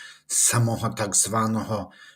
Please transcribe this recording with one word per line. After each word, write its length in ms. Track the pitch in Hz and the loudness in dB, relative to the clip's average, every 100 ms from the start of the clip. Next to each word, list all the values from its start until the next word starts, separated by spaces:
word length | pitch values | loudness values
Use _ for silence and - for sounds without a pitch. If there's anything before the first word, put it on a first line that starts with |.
| - - - | -20 -20 -4
самого 640 | - - 120 117 117 113 | 0 2 4 2 0 -2
так 260 | - 104 - | -2 0 0
званого 760 | - 110 110 110 98 104 95 - - | 2 0 0 -2 -2 -4 -6 -14 -20